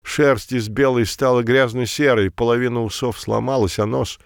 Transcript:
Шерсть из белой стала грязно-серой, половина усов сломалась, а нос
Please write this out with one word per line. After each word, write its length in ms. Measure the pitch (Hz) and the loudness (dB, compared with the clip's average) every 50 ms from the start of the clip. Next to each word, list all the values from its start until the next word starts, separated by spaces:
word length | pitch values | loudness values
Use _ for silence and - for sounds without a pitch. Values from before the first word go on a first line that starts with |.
| - | -14
Шерсть 480 | - - - 151 139 131 107 - - 131 | -6 -2 2 4 4 2 2 -2 -4 -4
из 160 | 123 107 107 | -4 -4 -4
белой 360 | 107 120 139 135 127 120 113 | -2 0 2 2 2 2 0
стала 360 | 95 - - 135 131 127 123 | -2 -2 -2 0 2 2 2
грязно-серой, 880 | 120 113 127 135 135 120 110 127 123 107 - - 147 139 123 110 98 95 | 2 2 2 2 2 2 0 -2 -4 -4 -2 0 2 2 4 4 2 0
половина 520 | - - 120 117 117 120 127 123 117 120 117 | 0 0 0 2 2 2 0 -2 -2 -2 -4
усов 360 | 107 - - 131 123 107 - | -4 -4 -4 -4 -4 -4 -6
сломалась, 600 | - - 110 113 113 127 135 131 107 90 - - | -6 -4 -2 -2 -2 0 0 0 0 0 0 -2
а 60 | 104 | -2
нос 340 | 107 123 131 120 - - - _ | -2 -2 -2 -4 -4 -8 -12 _